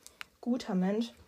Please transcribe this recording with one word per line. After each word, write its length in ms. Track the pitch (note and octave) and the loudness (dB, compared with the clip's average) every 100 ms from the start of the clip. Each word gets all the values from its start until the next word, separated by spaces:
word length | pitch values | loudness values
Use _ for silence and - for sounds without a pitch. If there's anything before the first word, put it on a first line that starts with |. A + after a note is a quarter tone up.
| - - - _ | -20 -18 -18 _
guter 340 | - B3 - | -2 -2 0
Mensch. 380 | F#3+ F#3 G#3 A#3 - | 2 2 2 -2 -6